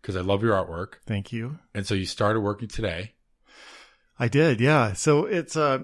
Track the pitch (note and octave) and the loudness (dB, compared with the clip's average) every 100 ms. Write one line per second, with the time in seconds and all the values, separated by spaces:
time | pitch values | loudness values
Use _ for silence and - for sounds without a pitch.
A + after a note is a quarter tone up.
0 | - F#2 F#2 G2 A2+ G2 F2 E2 F#2+ - | -8 -4 0 0 2 0 -2 -8 -12 -12
1 | - G2+ F#2+ A#2 A#2+ D#3 _ G#2 G2 G2 | -6 -6 -6 -8 -8 -12 _ -8 -4 -4
2 | F#2 - G#2+ A2 G2+ G2+ A2 - G#2 E2 | -4 -2 0 0 -2 -4 -8 -6 -6 -6
3 | G#2+ _ _ _ _ - - - - _ | -10 _ _ _ _ -20 -20 -20 -20 _
4 | _ - A#2+ C#3+ D#3+ A2 C3 D3+ A2 F#2 | _ -4 0 4 4 4 4 4 2 0
5 | D#3 D3 F#3+ F#3 D3+ D#3 D3 C3 | 2 4 2 -2 -2 0 0 0